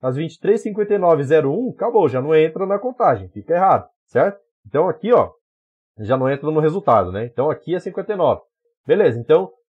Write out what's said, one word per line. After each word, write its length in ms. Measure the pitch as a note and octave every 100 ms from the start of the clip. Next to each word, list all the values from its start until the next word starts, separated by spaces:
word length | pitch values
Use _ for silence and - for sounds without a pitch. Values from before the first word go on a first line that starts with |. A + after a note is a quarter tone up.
às 160 | C3 C3
vinte 180 | D#3+
e 60 | -
três 200 | F#3 A3
cinquenta 320 | A3 G#3 G#3
e 60 | G3+
nove 240 | F3 D#3
zero 300 | C3+ D#3 C#3
um, 180 | F3+ B3+
acabou, 380 | - G#3 A3+ D3+
já 120 | B2+
não 140 | C#3+
entra 320 | D#3 D#3+ D#3+ F#3+
na 140 | G3+
contagem, 480 | B3+ B3 F#3+ A2 F#2
fica 260 | G#2 G2+
errado, 340 | F3 F#3+ A#2+ - _ _
certo? 340 | B2 C#3+ G3 _ _ -
Então 220 | D3 F#3
aqui, 240 | - G#3+
ó, 180 | G#3+ F2 _ _ _ _ _ _ -
já 180 | G#2+ C3
não 140 | C3
entra 200 | C#3 D3
no 100 | D#3
resultado, 520 | D#3 F#3+ C#3+ A2+ F2+
né? 140 | G2 B2
Então 240 | - D3
aqui 240 | - D#3
é 40 | F3+
cinquenta 340 | F#3 F#3+ F#3+
e 40 | G3+
nove. 240 | D3 G2+ _ _ _ _ -
Beleza, 320 | F#3 E3+ A#2
então 320 | A#2+ E3 F#3+ _